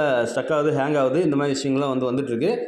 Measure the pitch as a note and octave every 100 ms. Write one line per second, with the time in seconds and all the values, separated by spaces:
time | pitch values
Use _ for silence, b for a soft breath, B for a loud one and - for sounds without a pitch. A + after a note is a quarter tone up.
0 | D3+ B2 A#2 C3+ C3 D#3 D3+ C#3 C#3 D3
1 | C3 D3+ E3+ C#3 C#3+ C3+ C#3 C3+ C#3+ C3
2 | B2+ C3 C3+ A#2 E3 A#3+